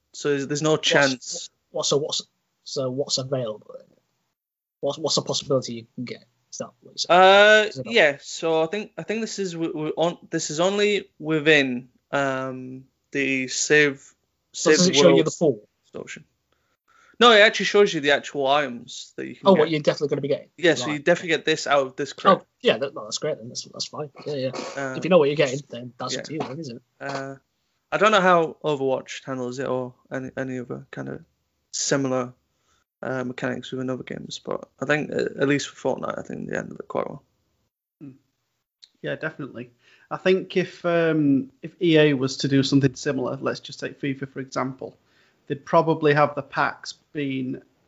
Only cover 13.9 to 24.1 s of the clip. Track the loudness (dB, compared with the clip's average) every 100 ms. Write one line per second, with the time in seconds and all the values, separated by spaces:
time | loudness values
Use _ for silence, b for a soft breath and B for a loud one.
13.9 | 0 -12 _ _ _ _ -2 4 4 6
14.9 | 6 8 6 4 2 0 0 -8 _ _
15.9 | -16 -14 -18 _ _ _ _ _ _ b
16.9 | b b 4 8 10 8 4 2 4 4
17.9 | 2 2 0 0 -4 0 2 0 -8 -14
18.9 | -18 -16 -12 -12 0 4 6 4 0 0
19.9 | 0 -2 -2 -2 -4 -6 0 2 2 -2
20.9 | -2 0 0 0 -2 0 -2 2 2 2
21.9 | -4 -8 0 2 2 0 _ -2 0 -4
22.9 | -8 -10 -6 -6 -6 -10 -14 -14 -12 -12
23.9 | -10 -12